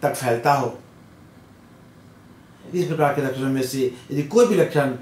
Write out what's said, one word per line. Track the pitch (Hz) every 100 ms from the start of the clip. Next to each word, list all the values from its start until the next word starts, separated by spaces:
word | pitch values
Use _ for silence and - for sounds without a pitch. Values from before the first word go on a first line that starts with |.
तक | 143
फैलता | - 127 117 151
हो। | 139 117 - - - - - - - - - - - - - - - - - - - -
इस | 175 160
प्रकार | 156 143
के | 143
लक्षणों | 135 131 135
में | 135
से | 127 135 127 - -
यदि | 143
कोई | 147 226 233
भी |
लक्षण | 180 151 151 131 127